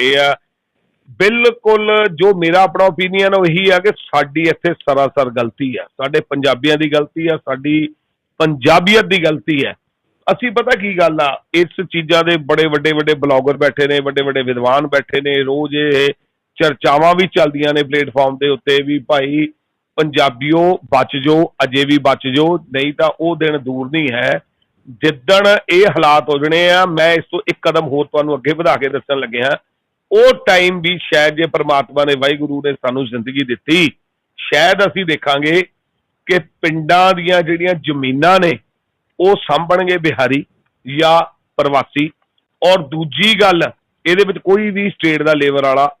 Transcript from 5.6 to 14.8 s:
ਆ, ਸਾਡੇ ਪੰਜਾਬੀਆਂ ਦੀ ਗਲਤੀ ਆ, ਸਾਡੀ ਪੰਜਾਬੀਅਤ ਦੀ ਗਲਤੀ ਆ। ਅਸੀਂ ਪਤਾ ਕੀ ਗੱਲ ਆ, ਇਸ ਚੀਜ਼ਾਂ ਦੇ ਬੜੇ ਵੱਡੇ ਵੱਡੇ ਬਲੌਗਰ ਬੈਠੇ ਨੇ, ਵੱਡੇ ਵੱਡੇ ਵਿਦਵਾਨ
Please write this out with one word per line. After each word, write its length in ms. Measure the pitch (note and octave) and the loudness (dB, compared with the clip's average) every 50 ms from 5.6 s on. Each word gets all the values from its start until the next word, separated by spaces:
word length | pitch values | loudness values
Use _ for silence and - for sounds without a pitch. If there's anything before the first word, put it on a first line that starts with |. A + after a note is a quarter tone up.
| C#3+ C3+ A#2+ F#2+ | -8 -8 -6 -8
ਆ, 60 | F2+ | -12
ਸਾਡੇ 380 | - _ - C3 C#3 D3+ D#3 - - | -14 _ -8 -8 -2 -2 -2 -2 -2
ਪੰਜਾਬੀਆਂ 480 | C#3 C#3 C3+ C#3 B2+ B2 B2+ D3+ D3+ D3+ | -6 -2 0 0 0 0 0 0 0 0
ਦੀ 140 | D#3 D3+ | 0 0
ਗਲਤੀ 360 | C#3+ D3+ D3 C#3+ _ D#3+ E3 E3 | 0 -2 -2 -2 _ -6 -4 -4
ਆ, 100 | D#3+ D3+ | -4 -4
ਸਾਡੀ 500 | - - C3+ C3 C3+ D3 D3+ D#3 D3+ D3+ - _ _ _ _ _ _ _ _ _ | -4 -8 -8 -6 -4 -2 -2 -2 -2 -4 -8 _ _ _ _ _ _ _ _ _
ਪੰਜਾਬੀਅਤ 680 | D#3+ D#3+ D3+ C#3 A#2 D3 D#3+ F3 F3+ F#3+ G#3+ A3+ G#3+ | -2 -2 -2 0 2 4 4 4 4 4 4 4 4
ਦੀ 180 | E3+ F#3+ F#3+ D#3+ | 2 -2 0 0
ਗਲਤੀ 420 | D#3 D#3 C#3+ - - D#3 C#3 C3 | 0 -2 -2 -4 -4 -4 -2 -4
ਆ। 80 | G#2 F#2+ - _ _ _ _ _ _ _ _ _ - | -4 -8 -12 _ _ _ _ _ _ _ _ _ -4
ਅਸੀਂ 200 | F#3+ - A#3+ B3 | -2 -2 -4 -4
ਪਤਾ 280 | G3+ A#3 A#3+ B3 C4 G3 | -4 -2 0 0 -2 -2
ਕੀ 180 | F#3+ G#3 F#3+ F3 | -2 -6 -2 0
ਗੱਲ 200 | F3 D#3+ D#3 D#3 | 0 0 2 0
ਆ, 220 | D3 C#3+ - - - _ - | -2 -2 -2 -6 -12 _ -2
ਇਸ 320 | E3 F3 D#3+ - - F#3+ D3+ | -2 -2 -2 -2 -10 -12 -8
ਚੀਜ਼ਾਂ 320 | - E3+ E3 D3 F3 E3 E3 | -6 -8 -2 0 0 0 2
ਦੇ 140 | E3 F3 D#3+ | 0 -2 -2
ਬੜੇ 300 | D3 C3+ D3+ D3+ D#3+ D#3+ | 0 -2 0 0 0 0
ਵੱਡੇ 240 | D3 D3 D3 D#3 | 0 -2 -2 0
ਵੱਡੇ 220 | D#3 D3+ D3+ D3+ D#3 | -2 0 0 0 -2
ਬਲੌਗਰ 440 | C#3+ C#3+ C#3+ C3+ C3 B2+ C#3 C#3+ C#3 | 0 0 0 0 2 2 0 0 0
ਬੈਠੇ 300 | D3 C#3+ - - C#3+ C#3 | 0 -2 0 0 -2 0
ਨੇ, 120 | C#3+ C#3+ | 0 -2
ਵੱਡੇ 240 | C#3 C#3 C#3 C#3+ C#3 | -2 -2 -4 -2 -4
ਵੱਡੇ 180 | C#3 C3+ C3+ | -2 -2 -4
ਵਿਦਵਾਨ 460 | B2+ B2 B2+ B2 A#2+ B2 C3 C#3+ | -4 -4 -4 -2 0 0 0 0